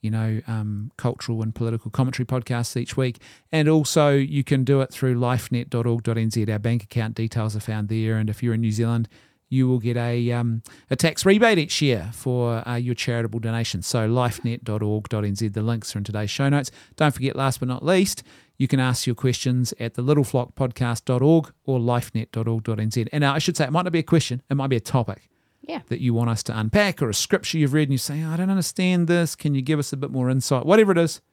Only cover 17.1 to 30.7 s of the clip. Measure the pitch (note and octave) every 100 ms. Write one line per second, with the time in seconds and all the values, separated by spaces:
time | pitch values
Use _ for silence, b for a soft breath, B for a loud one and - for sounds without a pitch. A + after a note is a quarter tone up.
17.1 | - C3 - C3+ B2 B2+ B2+ C#3+ F#3+ G3+
18.1 | - - b b _ C3+ C3+ B2+ B2+ -
19.1 | A#2 C3 B2 C3 B2+ A#2+ - A#2 - B2+
20.1 | D3 C3 C3 B2 - C3 A#2 B2 A#2+ -
21.1 | B2+ C#3 E3 D3 _ - C3 A#2 A#2+ -
22.1 | A2+ A2 - A2 A2+ A2 G#2+ A2 B2 A2+
23.1 | D3+ C#3+ C#3 D3 E3+ C#3 D#3 F3+ E3+ D#3
24.1 | E3 - B2 _ C3+ C3+ B2+ - C3 A2
25.1 | F#2+ _ _ _ _ - E3 - - B2
26.1 | A2+ A#2 A2+ - A2+ G#2+ G3+ G3+ - B2+
27.1 | G2+ - F#3+ - E3 C#3+ D3 D3 C3+ -
28.1 | D3 D#3+ E3 F#3 G3 E3+ - F#3 F3+ E3+
29.1 | F3 E3 - D3+ C#3 C3+ D#3 C#3 C#3 C#3
30.1 | C3 B2+ C3+ - C3 C3